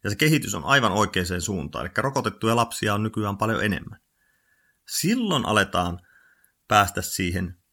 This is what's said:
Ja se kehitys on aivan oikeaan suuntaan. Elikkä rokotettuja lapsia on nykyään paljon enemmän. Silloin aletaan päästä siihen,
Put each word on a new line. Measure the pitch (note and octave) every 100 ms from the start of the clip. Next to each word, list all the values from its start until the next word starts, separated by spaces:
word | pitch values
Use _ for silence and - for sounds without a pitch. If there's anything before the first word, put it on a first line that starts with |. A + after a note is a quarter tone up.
Ja | G#2
se | G2+
kehitys | D#3 D3+ - G2
on |
aivan | C#2+ C3+ A2+
oikeaan | G2 G2+ F#2 F2 F2+
suuntaan. | F2+ F#2+ D2 A#1+ D2
Elikkä | -
rokotettuja | B2 C3+ G#2+ - A2 A#2
lapsia | A2+ - G#2+
on | G#2
nykyään | G#2+ G#2+ G#2 G2+
paljon | A2 A2
enemmän. | G#2 F2 - A2 _ _ _ _ _ _ _ _ -
Silloin | - E3 B3 A3 D3+ G2
aletaan | G#2+ F#2+ F2+ F2 F2 _ _ _ _ _ _ _
päästä | G#2+ G2 -
siihen, | - - F#2 F2+ F2+ F2 _